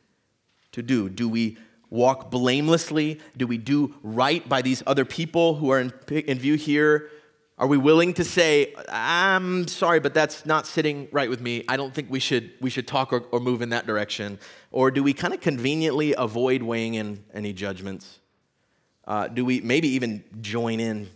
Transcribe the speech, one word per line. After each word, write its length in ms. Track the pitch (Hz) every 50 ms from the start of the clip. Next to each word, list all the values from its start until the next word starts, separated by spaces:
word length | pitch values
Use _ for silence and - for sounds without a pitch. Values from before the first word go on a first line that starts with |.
| _ _ _ _ _ _ _ _ _ _ _ _ _ _
to 100 | - 120
do? 260 | 120 120 131 117 101 95
Do 200 | 95 104 120 113
we 300 | 110 113 117 110 107 - - _ _ _ _ -
walk 400 | - 117 120 127 131 131 - -
blamelessly? 880 | 127 127 123 127 127 143 147 156 165 165 165 - 151 156 151 151 156 151 - - -
Do 100 | 127 131
we 120 | 117 120 113
do 360 | 117 127 143 147 147 127 - -
right 440 | - 107 110 120 127 139 160 175 - 123
by 140 | 135 131
these 200 | 123 131 131 - -
other 180 | - 139 139 131
people 520 | - - - 165 160 - 170 170 165 156
who 140 | 147 151 131
are 100 | 131 131
in, 120 | 127 127 120 - - -
in 300 | 143 156 151 143 135 123
view 160 | 123 143 151
here? 560 | 151 151 151 143 147 151 151 151 147 151 - - - _ _ _ _ _ _ _
Are 100 | - -
we 100 | 135 147
willing 380 | 139 131 147 160 165 170 180 175
to 100 | - 170
say, 500 | 156 - 185 170 160 151 147 139 - - - - -
"I'm 800 | - 113 113 135 170 175 185 196 190 190 185 180 185 180 175 160
sorry, 320 | - - 190 170 170 160
but 140 | 139 143 131
that's 320 | 160 151 147 - - -
not 200 | 151 156 156 -
sitting 420 | - - 165 151 151 147 143 139 -
right 160 | - 143 135 113
with 120 | 127 117
me. 240 | 123 131 123 117 - -
I 80 | 131
don't 160 | 135 139 135
think 180 | 131 156 139 117
we 100 | 131 131
should, 320 | - - 143 120 113 95 - -
we 100 | 131 131
should 160 | 123 135 117
talk 260 | - 135 135 131 -
or, 80 | 131 120 117 -
or 80 | - 120
move 200 | 123 127 123 113
in 100 | 120 117
that 160 | 117 120 -
direction"? 520 | 113 107 104 104 104 - - 104 101 101 95 - - - - - _
Or 200 | - 127 131 131
do 120 | 131 139
we 100 | 139 143
kind 220 | 139 - 180 - 381
of 60 | 370
conveniently 760 | - 170 143 123 117 135 147 160 160 160 127 151 156 147 143
avoid 460 | - 127 110 107 117 123 131 131 131
weighing 320 | 117 113 117 113 113 113 117
in 300 | 110 107 104 104 101 101 _ -
any 180 | 104 104 104
judgments? 680 | 98 90 101 101 98 90 95 98 95 - - - - _ _ _ _ _ _ _ _ _ _ _ _ _ _ _ _ _ -
Uh, 200 | - 104 104 95
do 180 | - 117 123 127
we 160 | 127 127 127
maybe 280 | - 113 123 160 165 143
even 340 | 127 131 123 117 107 101 - - 98 110
join 380 | 110 101 107 120 117 117 113 113
in, 320 | 113 113 107 104 104 95 90